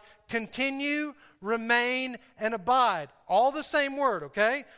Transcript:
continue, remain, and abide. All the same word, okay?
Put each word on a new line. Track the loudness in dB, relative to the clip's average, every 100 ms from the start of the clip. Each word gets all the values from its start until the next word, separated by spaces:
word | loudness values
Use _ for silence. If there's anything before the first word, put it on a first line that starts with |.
| -12 _ -6
continue, | -6 -4 -4 -4 -2 -4 -4 -4 -10 -20 _
remain, | -4 -4 2 2 2 -2 -4 -8 -16 -6
and | -4
abide. | -2 2 4 4 2 -6 _ 0
All | 4 4
the | 2
same | -2 0 0 0
word, | 0 0 -4
okay? | 0 0 0 -6